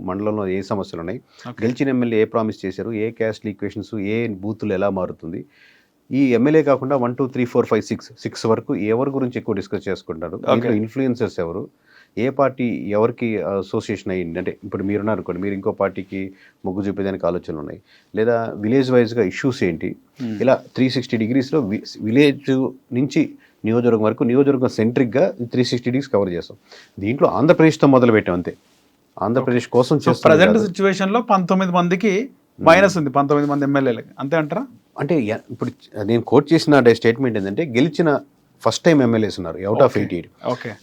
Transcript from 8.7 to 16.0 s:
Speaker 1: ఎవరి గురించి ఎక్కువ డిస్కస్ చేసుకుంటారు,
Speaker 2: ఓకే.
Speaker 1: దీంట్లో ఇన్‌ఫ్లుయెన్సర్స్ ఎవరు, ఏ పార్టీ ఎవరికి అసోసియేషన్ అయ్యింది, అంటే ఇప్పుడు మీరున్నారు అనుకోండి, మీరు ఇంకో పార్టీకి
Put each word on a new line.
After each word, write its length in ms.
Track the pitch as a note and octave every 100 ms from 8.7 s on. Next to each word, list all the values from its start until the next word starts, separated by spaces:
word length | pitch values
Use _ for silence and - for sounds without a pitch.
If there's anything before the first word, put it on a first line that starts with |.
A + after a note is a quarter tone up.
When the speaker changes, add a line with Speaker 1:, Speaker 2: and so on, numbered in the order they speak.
| A#2
Speaker 1:
ఎవరి 340 | G#2 A2+ C#3
గురించి 240 | C3+ B2+ A#2
ఎక్కువ 200 | - G2
డిస్కస్ 320 | F#2 G2+ G2+
చేసుకుంటారు, 480 | F2 - D#2+ E2+ F2
Speaker 2:
ఓకే. 160 | -
Speaker 1:
దీంట్లో 200 | B2+ A#2+
ఇన్‌ఫ్లుయెన్సర్స్ 680 | G#2+ A2 C3 C3 A#2 G#2 -
ఎవరు, 300 | E2+ F2+ C#3 _ _ _ _ -
ఏ 120 | B2+
పార్టీ 340 | C3+ C3+ C3 A#2+ C#2+ E2+
ఎవరికి 520 | G#2 A#2 A#2 A#2 G#2+
అసోసియేషన్ 720 | E2+ G2 - A2+ - G2 -
అయ్యింది, 280 | F#2 E2+ E2+
అంటే 180 | F2+ -
ఇప్పుడు 200 | G2+ G2+
మీరున్నారు 340 | G2 G2+ G2+ F#2
అనుకోండి, 240 | F2+ F2+
మీరు 120 | G2+
ఇంకో 180 | G2 G2+
పార్టీకి 600 | F#2 G2 G2